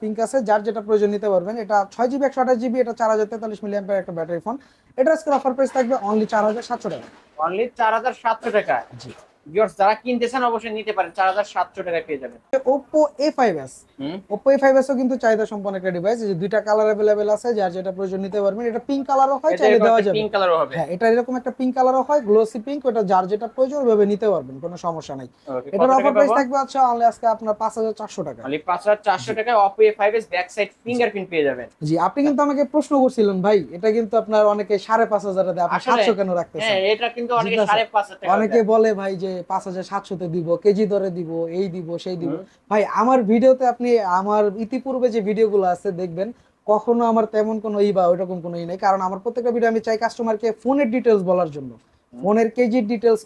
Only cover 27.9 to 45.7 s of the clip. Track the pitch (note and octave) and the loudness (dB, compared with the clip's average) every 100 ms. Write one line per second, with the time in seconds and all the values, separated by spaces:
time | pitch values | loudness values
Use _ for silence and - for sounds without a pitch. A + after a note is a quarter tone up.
27.9 | G#3+ G#3+ - D3 A#2 C3 D3+ F3+ F3 G#3 | -6 -10 -10 -10 -10 -6 -6 -4 -2 0
28.9 | G#3 G#3 F#3 B2 A3 A3+ A3+ G3 G3 G#3+ | 0 0 -2 -2 -4 0 2 2 4 2
29.9 | G#3+ G#3 A3+ G#3 F3 F3+ G#3+ G3+ - A#3 | 4 0 0 -2 -4 -4 -4 -6 -6 -6
30.9 | A#3+ A3+ G3 F#3 E3 C#3+ B2+ A#2 _ D3+ | -2 -2 -2 -4 0 0 -2 -8 _ -2
31.9 | E3 F#3 C#4+ D4 C4+ C#4+ C#4 C#4 D4 C#4 | 0 0 2 0 2 0 0 0 0 0
32.9 | C#4+ B3+ B3 G#3 F#3+ G3 G#3 C3+ F3 G#3+ | 2 2 2 0 2 2 2 0 -2 0
33.9 | A3+ A3 A3+ A3 G#3+ G#3 G#3 G#3 G3+ G3+ | 0 2 0 2 4 4 2 0 -2 0
34.9 | A3+ A3 G#3 G3+ F#3+ F#3 F3 E3+ F3+ B3+ | 2 2 0 0 0 0 0 0 0 2
35.9 | A#3+ G3+ G3 F#3+ F3 E3 D#3+ A3 G3 G3 | 2 4 2 0 -2 -4 -4 -2 0 2
36.9 | G#3+ A#3 A#3+ A#3+ A#3+ A3 A3+ G#3 G#3+ G#3+ | 0 -2 -4 -2 -2 0 0 2 2 2
37.9 | F3+ F3 F3+ F3+ G3+ G#3+ A#3 G#3+ A3 A3 | -2 -2 -6 0 2 2 2 4 4 4
38.9 | G3 G3 F#3+ F#3+ F3+ F3 F#3+ F#3+ F#3 F3 | 0 -4 -4 -6 -8 -6 -6 -6 -8 -6
39.9 | G3 - F3 F3+ F3 D#3+ E3+ G#3 G3+ G#3 | -8 -8 -8 -6 -4 -2 2 2 2 2
40.9 | G3+ F#3+ F3 D#3+ E3 E3 F3 G3 F3+ E3 | 0 -2 -4 -6 -6 -4 -4 -4 -6 -8
41.9 | E3+ F#3+ F3 E3+ E3 F#3+ _ _ G#3 G3 | -8 -8 -6 -6 -6 -10 _ _ 0 2
42.9 | F#3+ A#3 C4 G3+ A3+ C4 C4 B3+ A#3+ B3 | 0 2 2 4 4 6 6 2 0 0
43.9 | A#3 F#3+ F3+ G3 G#3+ G#3 G3 A3+ C4 C4+ | 2 2 0 2 2 2 -2 -6 -6 -4
44.9 | C4 B3 A3+ G3+ G#3 A3 G3+ F#3 | 0 0 0 -2 2 2 2 2